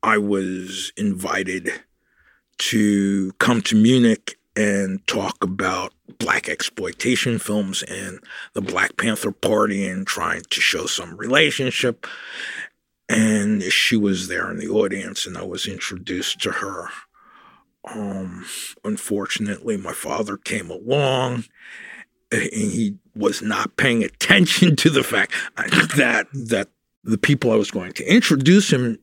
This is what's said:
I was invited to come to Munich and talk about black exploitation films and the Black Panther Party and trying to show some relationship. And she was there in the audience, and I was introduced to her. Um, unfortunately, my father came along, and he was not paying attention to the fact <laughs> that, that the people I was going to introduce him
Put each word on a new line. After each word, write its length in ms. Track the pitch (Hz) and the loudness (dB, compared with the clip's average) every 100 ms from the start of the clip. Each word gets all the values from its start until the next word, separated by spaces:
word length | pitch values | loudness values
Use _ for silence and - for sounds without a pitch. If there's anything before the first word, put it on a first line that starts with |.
I 160 | 113 107 | 2 2
was 720 | 101 101 92 92 92 - - - | 2 0 -2 -6 -8 -8 -10 -4
invited 760 | 104 92 92 98 95 92 87 - _ _ _ _ _ _ _ - | -2 -2 -2 -2 -2 -4 -4 -8 _ _ _ _ _ _ _ -6
to 720 | - 110 104 101 98 98 95 - | 0 2 4 4 2 2 -2 -2
come 220 | - 120 | 0 2
to 140 | 101 110 | 4 6
Munich 600 | 110 127 120 110 - - _ - | 6 6 6 2 -2 -14 _ -2
and 480 | 104 101 98 95 - | 0 0 -2 -4 -4
talk 360 | - 95 - | -2 -4 -4
about 500 | 95 98 95 90 90 _ _ - | -4 -2 -2 -2 -6 _ _ -8
black 300 | - - - | -2 -2 -2
exploitation 880 | 78 - - 92 - 120 123 127 113 | -6 -6 -6 -8 -4 0 0 0 -2
films 440 | - 107 98 95 | -2 -2 -2 -4
and 340 | - - 98 92 - - - | -6 -8 -10 -12 -16 -16 -8
the 80 | - | -6
Black 360 | 95 90 98 - | -4 0 0 0
Panther 360 | 113 110 110 | -2 0 -2
Party 540 | 95 - 107 107 98 95 | -2 0 4 2 2 -2
and 200 | 92 98 | -4 -6
trying 360 | - 85 87 85 | -4 -2 -4 -4
to 100 | - | 0
show 260 | - 82 92 | 0 0 -4
some 300 | - 87 82 | -6 -8 -8
relationship. 920 | 110 135 156 - 131 - 127 117 - - - - - - - _ _ _ - | 0 4 4 2 -2 0 -2 -2 -10 -14 -16 -12 -12 -10 -14 _ _ _ -2
And 540 | 110 110 107 101 107 | 2 2 2 2 0
she 340 | 92 - - 113 | 0 0 2 2
was 320 | 101 92 90 | 2 0 -4
there 220 | 87 87 | -4 -4
in 80 | - | -6
the 100 | - | -2
audience, 580 | 107 101 98 92 92 - | 0 0 -2 -8 -8 -8
and 100 | 87 | -8
I 40 | |
was 220 | 95 92 - | -10 -8 -8
introduced 760 | 87 - 92 90 90 92 - | -8 -10 -10 -6 -6 -4 -4
to 80 | - | -4
her. 360 | - 98 92 85 - - _ _ - - _ _ _ | -4 -6 -8 -12 -14 -20 _ _ -20 -20 _ _ _
Um, 600 | - 110 101 95 92 90 90 - - - | -14 -8 -6 -6 -8 -10 -12 -12 -12 -10
unfortunately, 920 | 107 104 - 104 - - 104 101 113 104 | -6 -6 -2 -2 -2 -4 -4 -4 -4 -4
my 160 | 95 | -4
father 440 | - - - 208 101 | -8 -6 -4 -4 -6
came 340 | - 110 85 | -6 -6 -6
along, 720 | 87 110 139 139 131 127 123 113 _ - - - - - _ _ | -10 -2 2 2 2 0 -2 -8 _ -20 -20 -18 -20 -20 _ _
and 120 | 110 - | -2 -2
he 440 | 113 104 104 107 101 _ - | -2 -2 0 -2 -4 _ -2
was 260 | - - | -2 0
not 340 | 107 101 - - | -2 -2 -2 0
paying 280 | 135 117 | 2 2
attention 720 | 107 _ - 196 175 - 180 147 | 0 _ 4 6 6 6 6 6
to 140 | - | 4
the 120 | 139 | 4
fact 300 | 127 110 101 - - - | 2 0 -2 -4 -8 -6
<laughs> 400 | - - 160 143 | 0 2 2 4
that, 300 | 123 123 - | 4 2 -2
that 340 | 139 113 110 104 _ _ _ | -8 -2 -2 -2 _ _ _
the 160 | - 110 | -2 0
people 320 | - 143 127 | 2 4 4
I 60 | 110 | 4
was 140 | 101 | 2
going 220 | - 90 | -4 -8
to 100 | - - | -8 4
introduce 600 | 202 - 143 135 190 196 | 6 6 4 8 6 8
him 260 | 135 123 110 | 2 2 -4